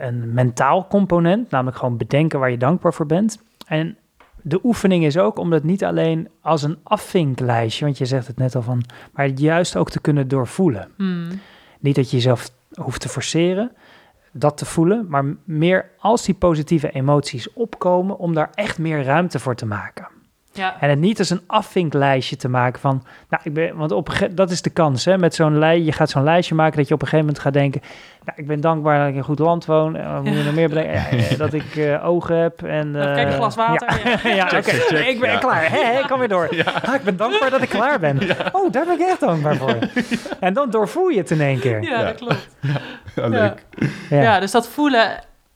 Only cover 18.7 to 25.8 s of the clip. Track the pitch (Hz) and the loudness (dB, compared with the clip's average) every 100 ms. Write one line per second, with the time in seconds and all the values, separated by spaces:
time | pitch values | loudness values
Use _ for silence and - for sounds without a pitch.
18.7 | - 160 151 131 151 180 135 131 120 113 | -4 -2 -2 0 2 0 -2 -4 -4 -4
19.7 | 104 - - - - _ _ _ - 190 | -6 -8 -16 -20 -20 _ _ _ -6 -6
20.7 | 185 143 143 180 220 175 175 - 214 - | 0 2 4 2 2 0 -2 -2 -2 0
21.7 | 190 165 143 139 135 131 143 127 127 123 | 0 0 2 4 2 0 -4 -2 0 0
22.7 | 123 139 135 - - _ 160 170 151 165 | 0 0 -2 -4 -16 _ -6 -4 -4 -4
23.7 | 175 156 202 165 165 202 175 185 175 - | -2 -2 -2 -2 -2 -2 0 0 0 -2
24.7 | - 156 131 - 190 165 - 156 151 156 | 2 2 2 2 2 2 2 2 4 4
25.7 | 170 | 4